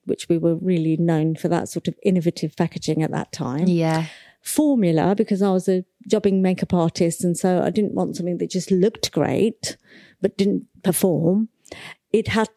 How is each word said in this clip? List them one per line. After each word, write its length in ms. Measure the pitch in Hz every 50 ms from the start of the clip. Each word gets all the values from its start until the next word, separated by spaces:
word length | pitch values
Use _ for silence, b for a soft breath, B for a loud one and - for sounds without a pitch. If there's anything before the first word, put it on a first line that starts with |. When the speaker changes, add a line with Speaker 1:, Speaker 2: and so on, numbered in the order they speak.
| _
Speaker 1:
which 220 | - - - - -
we 80 | 170 165
were 180 | 160 170 165
really 420 | 165 - 185 185 165 160 160 160 156
known 380 | 170 170 165 156 156 160 160
for 120 | - - 165
that 200 | 170 170 - -
sort 180 | - 175 - -
of 80 | - - -
innovative 520 | 208 185 180 156 170 165 - - 151 -
packaging 480 | - 175 165 - 170 - - 160 156 156
at 80 | -
that 200 | - - - -
time. 360 | - - 156 117 127 147 170 185
Speaker 2:
Yeah. 380 | 175 170 160 160 160 160 160 156 B B B B B B
Speaker 1:
Formula, 720 | _ - - - 302 302 277 240 202 170 160 160 180 170 202
because 260 | 208 220 - 208 185
I 100 | 202 202
was 160 | 185 185 180 -
a 160 | 190 185 185 - _ _ - -
jobbing 340 | - 214 - 202 190 190
makeup 320 | 185 185 185 180 - - -
artist, 500 | 180 165 165 - - 175 170 165 - -
and 140 | 180 175 -
so 240 | - 185 180 175
I 80 | - -
didn't 240 | 180 220 208 185 -
want 220 | - 185 - -
something 220 | - 170 180 175 170
that 100 | 175 170
just 220 | - 190 170 -
looked 400 | 196 180 175 220 220 - - -
great 640 | - 170 147 - - - 190 226 - - - - - - B B B B B B B B
but 160 | - 202 - -
didn't 280 | 202 202 190 180 - - _ -
perform. 680 | _ 196 170 - - 190 165 147 160 165 185 208 226 220 - _ B B B B B B B B _ _ -
It 160 | 220 214 -
had 200 | - 226 220 - -